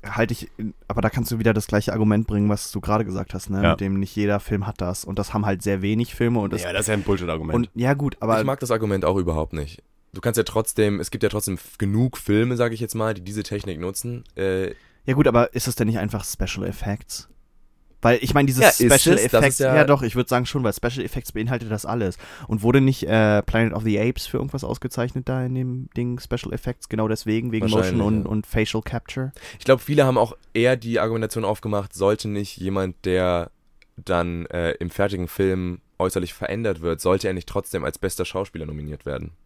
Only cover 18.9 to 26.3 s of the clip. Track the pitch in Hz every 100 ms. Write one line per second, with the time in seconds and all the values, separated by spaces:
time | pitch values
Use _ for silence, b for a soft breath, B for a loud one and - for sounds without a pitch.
18.9 | 135 160 180 123 117 139 135 131 131 143
19.9 | 143 123 123 123 127 123 143 120 - 120
20.9 | 131 110 131 - 110 113 123 113 107 -
21.9 | 117 98 - B B B 110 110 131 135
22.9 | 131 - 110 107 104 - 113 113 92 110
23.9 | 101 113 - - 117 135 135 - - 127
24.9 | - 123 131 127 131 127 127 127 127 127
25.9 | - 123 123 -